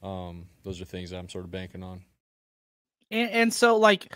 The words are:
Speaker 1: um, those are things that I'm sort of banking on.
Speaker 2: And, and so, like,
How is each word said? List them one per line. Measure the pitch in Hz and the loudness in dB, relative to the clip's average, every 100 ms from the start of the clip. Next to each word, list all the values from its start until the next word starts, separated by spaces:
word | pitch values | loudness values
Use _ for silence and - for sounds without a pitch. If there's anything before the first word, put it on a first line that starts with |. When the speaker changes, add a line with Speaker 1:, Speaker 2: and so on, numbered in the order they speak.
Speaker 1:
um, | 98 95 90 87 87 _ | -10 -10 -10 -12 -16 _
those | 98 90 | -12 -12
are | |
things | 90 92 90 | -10 -12 -10
that | 90 | -10
I'm | 87 | -10
sort | 95 | -12
of | 90 | -10
banking | 92 92 92 | -10 -10 -12
on. | 92 90 92 _ _ _ _ _ _ _ _ _ - | -14 -14 -18 _ _ _ _ _ _ _ _ _ -8
Speaker 2:
And, | 220 233 | -4 -2
and | 233 233 | 2 2
so, | 226 240 226 | 4 4 8
like, | 214 196 - | 6 6 0